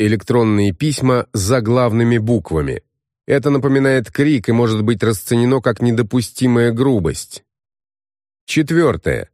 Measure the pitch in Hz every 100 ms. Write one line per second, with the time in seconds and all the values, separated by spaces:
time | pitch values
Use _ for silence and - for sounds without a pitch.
0 | 107 107 - 120 113 104 101 87 151 143
1 | 127 123 - 107 95 127 110 123 123 113
2 | 117 120 110 117 - 80 69 - - _
3 | _ _ - 139 147 139 139 135 135 131
4 | 110 - 147 139 - 117 120 110 107 117
5 | 113 107 - 117 123 135 123 104 120 113
6 | 110 127 113 - 127 120 117 113 135 117
7 | 80 67 - - _ _ _ _ _ _
8 | _ _ _ _ - - 147 165 165 85
9 | - 60 50